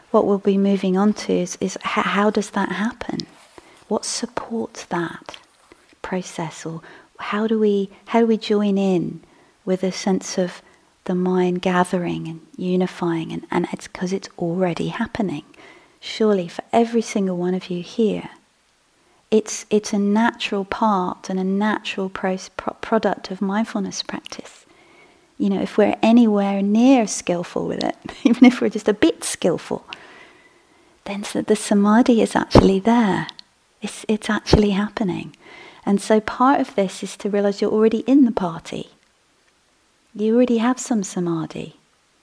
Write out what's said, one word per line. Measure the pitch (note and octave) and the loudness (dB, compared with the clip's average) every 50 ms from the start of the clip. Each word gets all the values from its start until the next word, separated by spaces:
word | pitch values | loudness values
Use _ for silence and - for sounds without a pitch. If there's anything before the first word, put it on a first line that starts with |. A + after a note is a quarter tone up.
| - _ | -6 _
what | - A3 - | 2 2 2
we'll | - G3+ G3 | 2 0 0
be | - G3+ G3 G3 | 2 2 2 2
moving | G3 G3 G3 F#3+ G3 F#3+ F#3 | 2 2 2 2 0 0 2
on | F#3+ G3+ G#3 | 2 2 2
to | G3+ - - - | 2 0 -2 -2
is, | F#3 F3+ F3+ F3 - - | -2 -2 -2 -4 -6 -6
is | G3 F#3+ - - - | -6 -6 -6 -6 -8
h-, | - - G#3+ G#3 | -6 -4 -2 -2
how | F#3 F3+ G3 G#3 G#3+ | -2 0 0 2 2
does | G#3+ G#3+ G3+ - | 2 0 -2 -2
that | - G#3 F#3+ - | -2 -2 -2 -2
happen? | F#3 F3+ G#3 A#3 - - - - - - - - - - - - _ - - - - - _ - | -2 -4 -4 -4 -6 -8 -10 -8 -6 -8 -8 -8 -12 -20 -20 -20 _ -20 -20 -20 -20 -16 _ -6
What | G#3 - - | -6 -6 -6
supports | - - - - A3+ - - - - A#3 A3+ A3+ - - - - | -6 -8 -8 -8 -8 -8 -10 -10 -8 -8 -8 -8 -8 -12 -16 -12
that | - F#3+ E3+ E3+ - - - - - - - - _ _ _ _ - - _ _ _ _ _ | -8 -6 -6 -6 -6 -10 -14 -18 -20 -20 -20 -20 _ _ _ _ -20 -20 _ _ _ _ _
process, | - - F#3 F#3 F3+ - - - E3+ D#3 - - - | -10 -8 -8 -8 -8 -8 -10 -10 -10 -10 -10 -12 -12
or | D#3+ E3 E3 - - - - - _ _ - | -12 -12 -12 -14 -18 -20 -20 -20 _ _ -12
how | - - - G#3 A3 | -10 -6 -4 -2 -2
do | A3 A3+ A3 | 0 0 2
we, | G#3+ G#3+ G3+ G3+ G3 G3 - - - | 2 2 2 2 -2 -4 -8 -16 -8
how | - - A#3 | -2 0 2
do | A#3 | 4
we | A3+ A3+ G#3+ | 4 2 0
join | - - G#3+ G3+ G#3 G3+ G3 G3 | 0 0 0 0 2 2 2 2
in | G3 G3 F#3 E3+ E3 D#3+ E3 - - _ _ _ _ _ _ _ - | 2 2 2 0 0 -2 -8 -12 -16 _ _ _ _ _ _ _ -4
with | F#3+ F#3 F#3 | -4 -2 -2
a | - F#3 | -2 -2
sense | F3+ - - - F#3+ F#3+ - - - - | -4 -2 -2 -2 -2 -2 -2 -4 -4 -2
of | F3+ F3+ - - - _ _ _ _ _ _ _ - | -2 -4 -4 -12 -20 _ _ _ _ _ _ _ -6
the | - F#3 | -4 -2
mind | F3+ F3+ F#3 F#3 F#3 F3+ F3+ F3+ F3+ | 0 0 2 2 2 2 2 0 0
gathering | - F#3 F3+ F3+ F3+ - - F3+ F3 E3+ E3 E3 E3 D#3+ | 0 0 2 2 2 2 0 -2 -2 -4 -6 -6 -8 -10
and | E3 E3 - - - | -12 -14 -18 -18 -12
unifying, | - F#3 F3+ F3+ F#3 F#3 F3+ - - F#3 E3+ E3+ E3 E3 E3 | -6 -2 0 0 2 0 0 -2 -4 -4 -2 -2 -2 -4 -6
and, | E3 E3 - - | -8 -10 -8 -4
and | - F3 F3 - | -4 -2 -2 -4
it's | - - - - | -6 -10 -12 -12
'cause | - - F#3 F3+ | -10 -8 -6 -4
it's | F#3+ G3 - - - - | -4 -6 -8 -10 -10 -6
already | F3+ E3+ E3 F#3 F#3 F3 E3 - E3+ E3 | -6 -4 -2 0 0 0 -2 -2 -6 -6
happening. | E3+ - A#3 - - - A3 F3+ D3+ D3 - - _ - - - - - _ _ _ _ | -4 -6 -6 -6 -4 -4 -4 -4 -4 -6 -10 -14 _ -20 -20 -20 -20 -20 _ _ _ _
Surely | - - - - A3+ G#3+ G#3 F#3+ F3 E3+ | -16 -10 -4 0 2 2 2 2 -2 -4
for | - - - _ | -8 -12 -6 _
every | - A#3 A#3 A3+ A#3 A#3 | 2 2 2 2 0 -2
single | G#3+ - - A3+ G3 F#3 F3+ | -2 -2 -2 -2 -2 -2 -2
one | F3 F3 F3+ F#3 | -2 -2 -2 -2
of | F#3 - - | -2 -4 -6
you | F3+ F3 | -8 -8
here, | F3 - - - A3+ G#3 F3+ F3 - - - - _ _ _ _ _ _ _ _ _ _ _ _ _ _ _ _ _ - | -8 -6 -2 0 0 0 0 -2 -8 -12 -16 -20 _ _ _ _ _ _ _ _ _ _ _ _ _ _ _ _ _ 0
it's, | - G#3+ G#3 - - - - - | 2 2 2 0 -6 -12 -4 0
it's | G#3+ G#3 G#3 - | 0 0 0 0
a | - G3+ | -2 0
natural | G3+ G3+ G3+ G#3+ A3+ A#3+ - - - - G#3+ G3+ F#3+ | 2 2 2 2 2 0 0 -2 -6 -4 -4 -4 -4
part | - - - A3+ A3 G#3 F#3 F3+ F3+ - - - - | -4 -2 0 2 2 2 2 0 -2 -6 -8 -8 -6
and | F#3+ F#3+ | -4 -2
a | F#3 | -2
natural | F#3 G3 G3 G#3 G#3+ G3+ - - - - - F#3+ F#3+ | 0 0 0 0 0 -2 -4 -4 -6 -6 -6 -6 -6
pro-, | F#3+ - - F#3+ F#3 F#3+ - - _ | -6 -4 -4 -2 -4 -4 -8 -12 _
pro-, | - - - - | -10 -8 -8 -8
product | - - - A3+ A3 - G3+ F3 - - - | -8 -4 -2 0 0 2 0 -2 -4 -6 -10
of | F#3+ F#3 | -6 -4
mindfulness | G3+ G3 G3 G#3+ A3+ - - G#3+ G3 F#3 - - | -4 -2 0 -2 -2 -2 -4 -4 -6 -6 -6 -8
practice. | - - - - - - - - - - - - _ _ _ _ _ _ _ - - _ _ _ _ _ _ - | -8 -8 -10 -12 -12 -14 -16 -18 -18 -20 -20 -20 _ _ _ _ _ _ _ -20 -20 _ _ _ _ _ _ -4
You | - G3 | -2 0
know, | G3 F#3 | 0 -2
if | - F#3+ - - | -2 -2 2 2
we're | G#3 G#3 - - | 2 2 2 2
anywhere | - A3 A#3 A#3+ A#3+ A3 G#3 G3+ G3 G3 G3+ G3 | 4 6 6 6 6 6 4 2 0 0 0 -2
near | G3 G3+ G#3 A3 A#3+ C4 C#4 B3 A3 | 0 2 2 4 6 6 6 6 4
skillful | G3 - - - - F3 E3+ F3 - - - E3+ | 0 -4 -6 -4 -4 -4 -4 -4 -6 -6 -6 -4
with | E3+ - - - | -4 -4 -4 -4
it, | - - - - - | -4 -6 -8 -12 -16
<laughs> | - - - | -6 0 2
even | B3 A#3 - B3+ | 2 6 8 8
if | B3 B3 - | 8 8 6
we're | A#3+ G#3+ | 0 -2
just | - G#3+ - - | -2 -2 -2 -2
a | G#3 | 0
bit | - - E4 - - - | 2 2 2 2 0 -6
skillful, | - - - - F#3 D#3+ E3 - - - - - - - - - - - - - - - _ _ _ _ _ _ _ _ _ _ _ _ _ - | -8 -6 -2 0 0 0 -2 -4 -8 -10 -10 -10 -12 -20 -20 -20 -20 -20 -20 -20 -20 -20 _ _ _ _ _ _ _ _ _ _ _ _ _ -12
then | - G3+ G3 G#3 | -10 -8 -8 -8
s-, | - - G#3 G#3+ | -6 -6 -2 0
the | - G#3+ | 0 0
samadhi | - - - G#3+ G3+ G3+ G#3 G#3+ A3+ B3+ - A#3+ A3 | 0 0 2 2 4 4 6 6 6 6 6 6 4
is | G3+ G3 - | 4 2 2
actually | - - - - - F#3 F#3+ G3 F#3+ | 0 2 4 6 6 6 6 4 4
there. | F#3+ A3+ A#3 A#3+ A3+ G3 F3 D#3 D#3+ - - - - _ _ _ _ _ _ _ | 2 4 4 4 4 2 2 0 -2 -6 -12 -18 -20 _ _ _ _ _ _ _
It's, | - G3+ - - - - | -12 -12 -12 -8 -4 -4
it's | A3 G#3+ - - | -4 -2 -2 -2
actually | G#3+ G#3+ - - - - G#3 G#3 | -4 -4 0 4 4 6 6 4
happening. | G3 F#3+ G#3 G#3+ - - A3 F#3 E3 - - - - - - - - - - - - - - | 2 0 -2 -4 -4 -4 -4 -4 -4 -6 -8 -12 -16 -20 -20 -20 -20 -20 -20 -20 -18 -8 -2
And | - G3+ G3 | 0 0 0
so | - - A3 G#3+ | 2 2 2 2
part | G#3+ - - - B3 C4 C#4+ C#4 | 2 0 -2 2 2 4 4 2
of | C4+ - - | 0 -2 -2
this | - G3 F#3 - - | -2 -2 -2 -4 -8
is | - F#3+ - - | -12 -12 -10 -8
to | - G#3 | -6 -2
realize | G3 G3+ G3+ G3+ G3+ G3+ | 0 0 0 0 0 0
you're | A3 - | -2 0
already | G#3 G#3+ A3 A3+ A3+ A3 | 2 4 4 4 4 2
in | - - C4+ C#4+ C4+ | 2 4 6 6 6
the | A#3 | 6
party. | G#3 - F#3+ E3+ E3 E3 - - - - - - _ _ _ _ _ _ _ _ _ _ _ _ _ _ _ _ _ _ _ _ _ _ _ _ - | 4 0 -4 -4 -6 -8 -12 -10 -10 -10 -10 -12 _ _ _ _ _ _ _ _ _ _ _ _ _ _ _ _ _ _ _ _ _ _ _ _ -8
You | G3+ G#3 A3 A3 | -2 0 2 4
already | A#3+ B3+ B3 A#3+ A3+ | 4 4 4 2 2
have | A3 B3 B3+ - | 2 0 0 -2
some | - - B3 G#3+ | -2 -2 -2 -2
samadhi. | F#3 - - F#3 F3 E3+ E3 E3 D#3 - - D#3+ D#3+ D#3+ - _ _ _ _ _ _ _ _ _ | -2 -4 -4 -4 -2 -2 -2 -4 -4 -6 -8 -10 -12 -12 -16 _ _ _ _ _ _ _ _ _